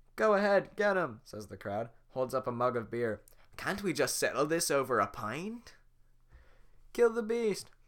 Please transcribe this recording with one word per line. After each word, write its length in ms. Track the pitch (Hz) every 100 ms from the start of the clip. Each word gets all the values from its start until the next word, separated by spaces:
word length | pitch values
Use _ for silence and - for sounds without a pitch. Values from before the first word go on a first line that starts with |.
| - -
"Go 180 | 214
ahead, 360 | 196 202 196 -
get 220 | - 208 190
him," 240 | 156 110
says 220 | - 104 101
the 100 | 101
crowd. 340 | 104 104 120 - _
Holds 240 | 131 127
up 140 | 127 127
a 40 |
mug 240 | 120 123 117
of 140 | 107
beer. 300 | 117 117 101 - - - -
"Can't 280 | 151 196
we 80 | 202
just 260 | 143 127 -
settle 280 | 120 113 151
this 260 | 165 -
over 260 | 139 127 117
a 80 | 98
pint?" 680 | - 107 139 202 240 - - _ _ - _ _ - - - - - -
"Kill 180 | - 233
the 120 | 226
beast." 480 | 220 233 220 - - -